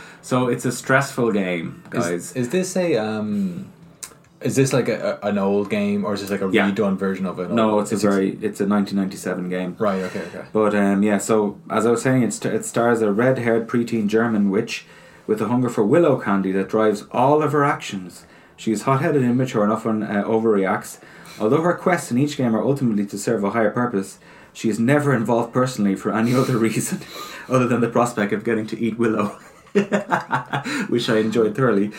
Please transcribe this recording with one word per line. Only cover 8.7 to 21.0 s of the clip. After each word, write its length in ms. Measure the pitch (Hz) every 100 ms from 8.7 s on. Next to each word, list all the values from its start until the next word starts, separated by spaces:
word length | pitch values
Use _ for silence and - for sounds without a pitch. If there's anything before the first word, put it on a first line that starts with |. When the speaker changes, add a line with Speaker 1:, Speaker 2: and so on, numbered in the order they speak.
| 104 98 98
Speaker 1:
ninety-seven 500 | 92 - 92 92 90
game. 260 | 90 90 87
Speaker 2:
Right, 220 | 107 95
okay, 160 | 92 98 87
okay. 160 | - -
Speaker 1:
But, 240 | 110 107 104
um, 260 | 101 98
yeah, 160 | 107 101
so 400 | - 110 104 - -
as 160 | 107 113
I 40 |
was 120 | 117
saying, 200 | 131 131
it's, 220 | 110 -
it 200 | 117 107
stars 380 | - 127 117 113
a 80 | 107
red-haired 560 | 101 127 123 117 113 113
preteen 400 | 120 113 117 101
German 420 | 110 117 107 101
witch 340 | 95 117 - - - - - -
with 140 | 107
a 60 | 107
hunger 200 | 123 123
for 140 | 117
willow 380 | 104 160 165 127
candy 320 | 110 98 95
that 160 | 95 95
drives 340 | 110 107 101 -
all 320 | 110 131 151
of 80 | 151
her 120 | 147
actions. 640 | 143 - - 98 90 - - - - -
She 140 | -
is 120 | 107
hot-headed, 400 | 135 135 165 147
immature, 420 | 123 123 127 117
and 80 | 104
often, 300 | 110 113 107
uh, 180 | 107 104
overreacts. 720 | 101 113 113 104 92 110 - -